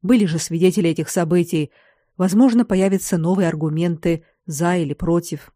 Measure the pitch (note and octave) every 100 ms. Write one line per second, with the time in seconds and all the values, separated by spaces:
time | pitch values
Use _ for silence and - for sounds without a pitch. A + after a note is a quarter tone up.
0 | F3+ A#3+ G3 D#3+ - E3 F#3 F#3 E3+ D#3+
1 | D#3 - E3 F3+ E3+ E3 D3 _ _ _
2 | _ _ F#3 G3+ C4 A#3 A#3 F#3+ G3 F#3+
3 | - F3+ D#3+ F#3+ F3 D#3+ D#3 D3+ F3 D#3+
4 | E3+ E3 _ _ - D3 E3+ F3+ D#3 D3
5 | E3 E3+ E3+ D3+ -